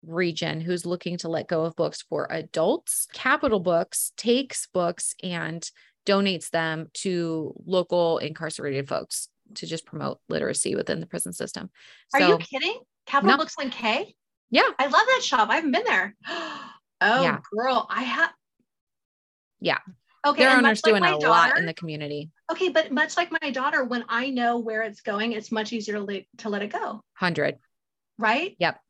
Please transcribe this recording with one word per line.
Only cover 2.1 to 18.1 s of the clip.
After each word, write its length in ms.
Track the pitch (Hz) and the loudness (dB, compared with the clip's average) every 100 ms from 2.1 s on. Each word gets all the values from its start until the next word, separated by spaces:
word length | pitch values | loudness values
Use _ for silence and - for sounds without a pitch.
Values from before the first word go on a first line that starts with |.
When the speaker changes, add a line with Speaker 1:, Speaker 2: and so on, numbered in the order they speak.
| 156 - | -4 -4
Speaker 1:
adults. 760 | 160 160 - 165 320 - - - | -6 -6 0 2 2 0 -4 -4
Capital 480 | - 254 294 294 214 | -4 0 2 2 2
Books 520 | 175 170 180 - - - | 2 0 0 -4 -6 -4
takes 500 | 220 240 277 - - | 2 2 0 -6 -4
books 420 | 185 175 175 - - | -2 -2 -2 -8 -8
and 480 | 185 175 165 165 - _ _ _ - | -8 -6 -6 -8 -10 _ _ _ 0
donates 420 | 202 202 175 - | 2 2 0 -2
them 380 | 165 160 160 156 | -2 -2 -4 -8
to 580 | - 190 175 170 160 151 - 165 | -6 -2 0 0 -2 -4 -8 -2
local 500 | 185 175 175 170 165 | 0 2 2 2 2
incarcerated 720 | 151 156 156 - 143 135 139 | -2 -6 -8 -6 -4 -4 -4
folks 400 | 71 - - - _ _ - | -4 -4 -8 -10 _ _ -14
to 100 | 165 | -8
just 180 | 160 | -8
promote 360 | - 160 139 - _ | -8 -8 -8 -8 _
literacy 440 | 156 147 - - | -4 -2 -2 -2
within 260 | - - 160 | -2 -2 -4
the 60 | 165 | -6
prison 280 | 175 175 | -8 -10
system. 340 | 175 - - 185 _ - - _ | -8 -10 -10 -14 _ -20 -20 _
Speaker 2:
Are 60 | 269 | 2
you 80 | 294 | 4
Speaker 1:
So 100 | - | 4
Speaker 2:
kidding? 420 | 170 269 330 480 - _ | 2 -6 -4 -6 -12 _
Capital 280 | - 214 196 277 | 0 2 4 4
Speaker 1:
No. 60 | |
Speaker 2:
Books 140 | 320 - | 2 -4
on 80 | 277 | -6
K? 440 | - 226 240 415 _ _ _ _ | -4 -2 -2 -4 _ _ _ _
Speaker 1:
Yeah. 200 | 247 494 - | 4 4 2
Speaker 2:
I 60 | |
love 80 | 277 302 453 | 2 4 4
that 140 | 523 | 2
shop. 280 | - 254 214 | 2 2 4
I 60 | 277 | 2
haven't 160 | 320 | 2
been 120 | 285 | 0
there. 300 | 466 196 190 - - | 2 0 0 -8 -10
<gasps> 440 | 339 320 294 262 - _ _ | -8 -8 -12 -14 -20 _ _
Oh, 200 | 196 240 | 2 4
Speaker 1:
Yeah. 180 | 269 147 - | 2 0 -6
Speaker 2:
girl, 340 | 208 247 247 - | -4 0 0 0
I 140 | 202 | -4
ha- 280 | 247 | -4